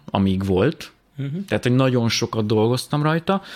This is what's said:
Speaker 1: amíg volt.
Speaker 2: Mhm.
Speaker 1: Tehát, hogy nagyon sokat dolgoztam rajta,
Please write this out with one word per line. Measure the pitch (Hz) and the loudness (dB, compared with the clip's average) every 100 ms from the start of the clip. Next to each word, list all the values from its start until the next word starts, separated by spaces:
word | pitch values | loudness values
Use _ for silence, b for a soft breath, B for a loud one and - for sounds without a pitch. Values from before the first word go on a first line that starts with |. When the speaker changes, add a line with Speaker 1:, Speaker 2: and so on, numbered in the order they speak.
| - | -4
Speaker 1:
amíg | 101 98 95 | 0 2 0
volt. | 98 92 123 165 - - _ - | 0 2 2 -2 -10 -20 _ -12
Speaker 2:
Mhm. | 139 160 196 | -8 -8 -4
Speaker 1:
Tehát, | 107 | -2
hogy | 123 | 0
nagyon | 127 131 123 117 | 2 4 2 0
sokat | - 113 110 107 | 0 -2 -2 0
dolgoztam | 110 113 123 - 147 | 2 2 0 -2 -2
rajta, | 151 165 160 196 - | 0 0 0 -2 -4